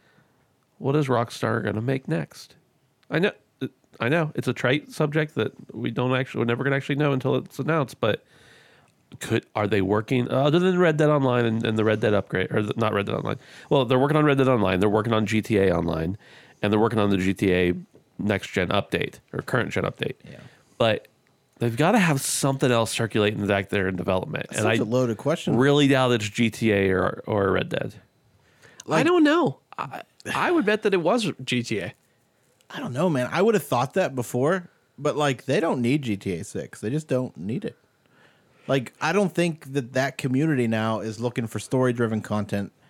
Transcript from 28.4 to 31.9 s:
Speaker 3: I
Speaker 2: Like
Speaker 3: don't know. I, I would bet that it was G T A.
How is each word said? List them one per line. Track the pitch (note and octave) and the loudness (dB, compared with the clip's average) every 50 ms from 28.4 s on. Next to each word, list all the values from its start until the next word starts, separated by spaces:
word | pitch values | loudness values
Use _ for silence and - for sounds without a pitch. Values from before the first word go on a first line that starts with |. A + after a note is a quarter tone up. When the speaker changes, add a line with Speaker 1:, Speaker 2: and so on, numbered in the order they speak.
| _ _ _ _ _ - - - - | _ _ _ _ _ -20 -20 -18 -8
Speaker 3:
I | - | -2
Speaker 2:
Like | D#3 E3 C4+ | 0 2 2
Speaker 3:
don't | E4 F4+ F4 D#4 | 4 4 4 6
know. | C#4+ D4+ F4 D4+ D3 C#3 - _ _ - - | 4 4 4 2 0 -2 -6 _ _ -12 -12
I, | - - - - - _ _ _ - - - | -12 -10 -10 -14 -16 _ _ _ -10 -6 -4
I | C3 E3 D4+ | -2 0 2
would | F4+ E4 A3 | 2 2 2
bet | G3+ G#3+ G#3+ - | 2 0 0 0
that | G#3 F#3+ | 0 0
it | F3+ | 2
was | D#3+ E3+ A3+ B3 G#3+ E3 - - C3 | 2 2 0 0 0 -4 -6 -6 -6
G | - B2+ B2 A2+ | -4 -2 -2 -2
T | - A2+ G2 | -2 -4 -4
A. | E2+ - | -4 -6